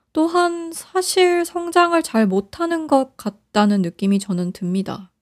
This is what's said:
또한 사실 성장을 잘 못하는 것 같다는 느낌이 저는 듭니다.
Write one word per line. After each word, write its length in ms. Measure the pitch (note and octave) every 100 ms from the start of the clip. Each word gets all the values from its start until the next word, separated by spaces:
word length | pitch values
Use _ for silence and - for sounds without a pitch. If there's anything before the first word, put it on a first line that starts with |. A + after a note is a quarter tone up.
| _
또한 640 | D#4 E4 F4 F4 E4+ E4
사실 720 | E4 - F#4 F#4 F#4 F4+ F4 E4+
성장을 580 | F4 E4+ F4 F4 E4+
잘 240 | D#4+ A3+ G#3
못하는 600 | F#3+ G3+ - E4+ E4 D#4
것 280 | C4+ C4 -
같다는 680 | G#3 - _ G#3 G#3 G3+
느낌이 380 | E3+ - G3 G3
저는 320 | G3 F3+ F3+
듭니다. 600 | - F3 F#3+ F#3 - F#3 _